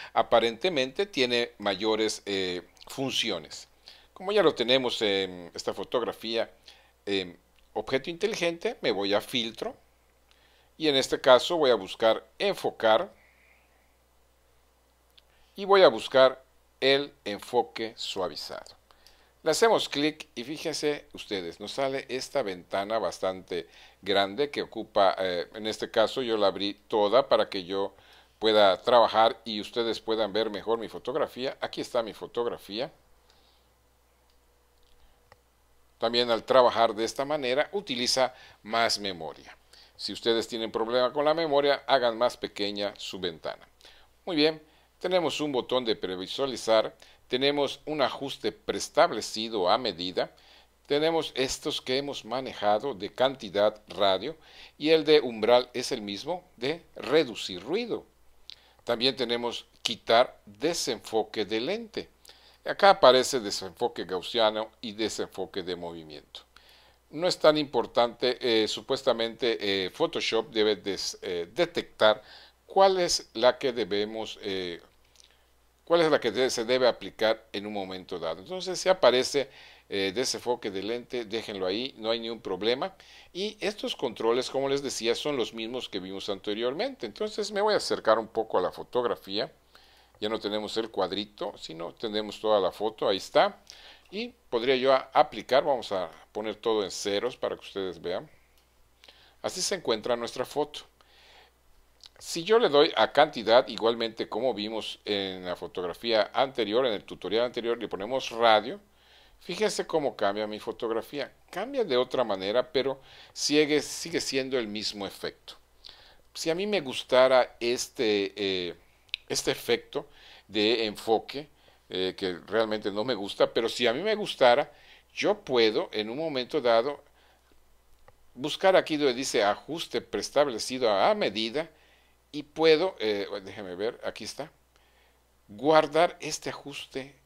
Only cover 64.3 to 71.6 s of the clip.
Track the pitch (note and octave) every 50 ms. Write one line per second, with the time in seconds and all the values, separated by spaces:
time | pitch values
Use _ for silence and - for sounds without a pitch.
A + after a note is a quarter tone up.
64.3 | - A#2+ A2 G#2+ G#2+ G#2+ A2 - - _ - A2+ G2+ G#2 A2 G#2+ - - G2 -
65.3 | - - F#2+ F2+ - G2+ F2 F2+ F2+ F2 F2 E2+ E2+ E2+ D#2+ D#2 D2 D2 - _
66.3 | - - - _ _ - _ _ - - _ _ _ _ _ _ - D3 F3 F3+
67.3 | - - - D#3 D3+ D3+ D3 C3 - A#2+ G#2 F#2+ - C#3 A#2+ A#2+ A2 - C3 B2
68.3 | B2+ - - B2+ A2+ A2 G#2+ G#2 - A2+ - - C3+ B2+ - C3+ A#2 A2+ A#2 A#2
69.3 | A2 - B2+ A#2 A2+ G#2 G2+ G2+ G2 G2 F#2+ F2+ - - D#3+ D#3+ - - - -
70.3 | - A2+ A2+ - - A2 G#2+ G#2+ G#2 F#2 - G2+ F#2+ F2+ - - - - - G2+
71.3 | F2+ F2 E2+ E2+ - -